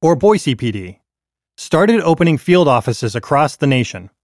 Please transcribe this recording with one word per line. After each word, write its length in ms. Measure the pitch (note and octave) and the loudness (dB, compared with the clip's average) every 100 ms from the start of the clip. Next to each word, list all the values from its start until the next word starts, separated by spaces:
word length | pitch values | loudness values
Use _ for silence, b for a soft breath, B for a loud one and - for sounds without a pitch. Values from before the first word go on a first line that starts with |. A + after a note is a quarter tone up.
or 160 | D#3+ D#3+ | 2 2
Boise 360 | G3 G#3+ - | 2 2 0
P 160 | B2 A#2+ | -4 -4
D 300 | G#2 F#2 G2 _ _ _ _ _ _ | -6 -12 -18 _ _ _ _ _ _
started 460 | - D#3+ G3+ A3+ | -4 0 2 2
opening 360 | E3 D#3+ E3+ D3+ | 2 2 2 0
field 300 | - F3 E3 | 2 2 4
offices 480 | B2 A2+ A#2 A#2 A2 | 2 0 -4 -4 -6
across 400 | - C#3+ D3 - | -2 0 0 0
the 120 | C#3+ | -2
nation 420 | C3 A#2 G2 F2 _ | 0 -2 -8 -18 _